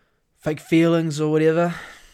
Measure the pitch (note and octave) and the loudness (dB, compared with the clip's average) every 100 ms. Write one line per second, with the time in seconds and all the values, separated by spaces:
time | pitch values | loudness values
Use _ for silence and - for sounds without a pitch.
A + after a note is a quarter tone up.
0 | _ _ _ _ D#3+ D3 - E3 E3 E3 | _ _ _ _ -8 -8 -2 2 2 2
1 | E3 D3 D3+ D#3 D#3+ D#3+ F3 E3+ - - | -2 -4 -2 2 2 2 -2 -4 -14 -20
2 | - | -20